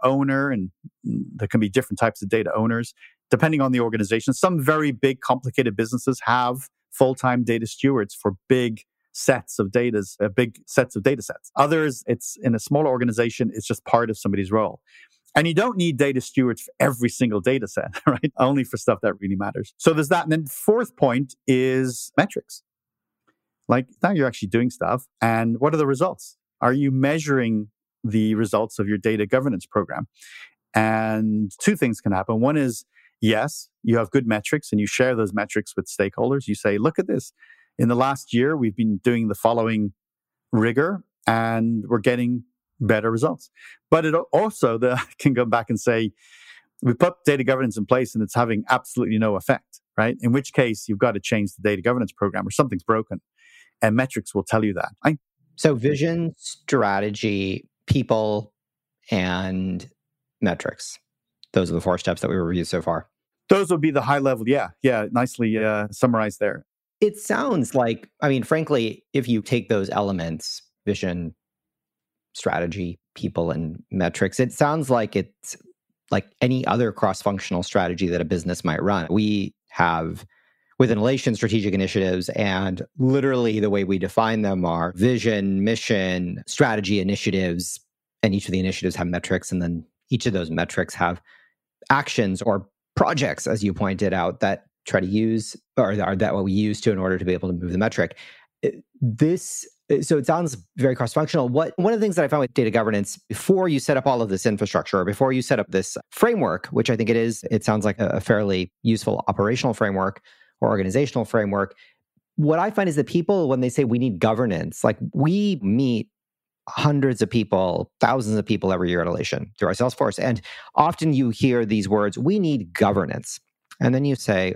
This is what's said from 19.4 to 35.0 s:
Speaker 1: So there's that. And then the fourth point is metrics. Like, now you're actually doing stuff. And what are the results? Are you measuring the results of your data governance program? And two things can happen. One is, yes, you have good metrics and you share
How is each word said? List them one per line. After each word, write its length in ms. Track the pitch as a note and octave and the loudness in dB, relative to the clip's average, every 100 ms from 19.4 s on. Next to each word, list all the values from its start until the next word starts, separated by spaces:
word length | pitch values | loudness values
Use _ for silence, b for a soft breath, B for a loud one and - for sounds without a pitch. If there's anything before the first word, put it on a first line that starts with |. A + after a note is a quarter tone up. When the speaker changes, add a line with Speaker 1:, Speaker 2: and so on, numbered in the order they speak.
| G2+ G2 G2+ - | -4 -6 -10 0
Speaker 1:
So 160 | - | 2
there's 160 | D#3 D3 | 2 2
that. 160 | F3 | 0
And 80 | D#3+ | 2
then 120 | D#3 | -2
the 60 | D3 | -2
fourth 460 | - - A3 A#3 - | -6 0 0 0 0
point 380 | C#3 A#2+ C#3 - - | 0 2 -4 -6 0
is 640 | B2+ C3 C3 C3 A#2+ - - | 2 2 0 -2 -6 -6 0
metrics. 460 | F#3+ - - - _ _ _ _ _ _ _ _ _ _ - | 0 -2 -12 -18 _ _ _ _ _ _ _ _ _ _ 0
Like, 180 | A#2+ C3 - | 0 0 -2
now 80 | F3+ | 0
you're 140 | G3+ C3 | 2 0
actually 220 | - G2+ | -2 0
doing 220 | A#2 B2 | 2 0
stuff. 360 | - E2+ B2 - - | -2 -2 -2 -4 -2
And 400 | A2+ A2+ A2+ A2+ | 2 2 0 2
what 140 | C#3 | 2
are 20 | D3+ | 2
the 100 | C#3+ | 2
results? 520 | C3+ F3+ - - - _ - | 2 0 -2 -14 -20 _ -2
Are 100 | B2 | 0
you 180 | C3+ C#3 | 2 2
measuring 800 | C3 C#3 D#3+ D3 C3+ A#2 A2 G#2+ _ _ _ | 2 2 0 0 0 2 -2 -4 _ _ _
the 320 | A2+ A2 G#2+ G#2+ | -2 0 2 0
results 420 | A2+ G#2 A2 - | 0 0 -2 -2
of 100 | G2+ | -2
your 80 | G#2 | 0
data 300 | A2+ A2 G#2 | 0 0 2
governance 400 | B2+ C3+ G#2 - | 0 0 -4 -4
program? 420 | G#2+ F#2 C2+ A2 _ B B B B _ | -4 -4 -6 -10 _ B B B B _
And 760 | A2 A2 A2 A2 G#2+ G#2+ G#2+ G#2+ - | 0 2 0 0 0 0 0 -2 -2
two 160 | - G3+ | 0 2
things 240 | C3+ G#2+ | 0 -2
can 120 | - | -2
happen. 280 | F#2+ F#2+ A2 | -2 0 0
One 160 | B2+ D3+ | 2 2
is, 300 | C3+ A2+ - b b b | 0 -4 -10 b b b
yes, 480 | G#2+ G#2+ C#3 - - _ | 2 2 0 -6 -18 _
you 160 | A#2 A#2 | 0 2
have 120 | A2 | 2
good 160 | C#3 A#2+ | 0 2
metrics 460 | G#2+ - D3+ - | -2 0 -4 -2
and 80 | G#2 | -2
you 60 | G#2 | 0
share 280 | - | 2